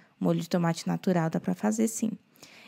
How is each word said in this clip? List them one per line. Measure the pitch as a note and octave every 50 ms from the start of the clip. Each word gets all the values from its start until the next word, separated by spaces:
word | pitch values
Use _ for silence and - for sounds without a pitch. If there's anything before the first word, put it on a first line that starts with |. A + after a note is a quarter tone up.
| - _ _ -
Molho | F#3 F3 E3+ E3
de | E3 -
tomate | - F3+ E3+ E3 E3 - -
natural | F3+ E3+ E3 - F#3+ F3+ F3 D#3+ E3
dá | - F3
pra | - - F#3
fazer, | - - G#3 A3 A3 A3 A3+
sim. | - - A3+ - - - _ _ _ _ - - - - -